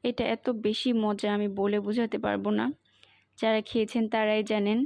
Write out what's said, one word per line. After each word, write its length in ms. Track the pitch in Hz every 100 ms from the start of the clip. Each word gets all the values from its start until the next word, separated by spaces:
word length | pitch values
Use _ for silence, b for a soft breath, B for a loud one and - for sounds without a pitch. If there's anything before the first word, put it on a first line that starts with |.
| 247
এটা 160 | 240 220
এত 120 | 226 262 226 214
বেশি 240 | 220 254 233
মজা, 260 | 214 202 208
আমি 140 | 208 208 196
বলে 180 | 202 208
বোঝাতে 380 | 202 226 226 214
পারবো 320 | 214 202 202
না। 160 | 208 240 294 b b b b b -
যারা 220 | 220 220 214
খেয়েছেন 360 | 233 214 247 220
তারাই 360 | 220 214 214 214
জানেন। 280 | 214 202 220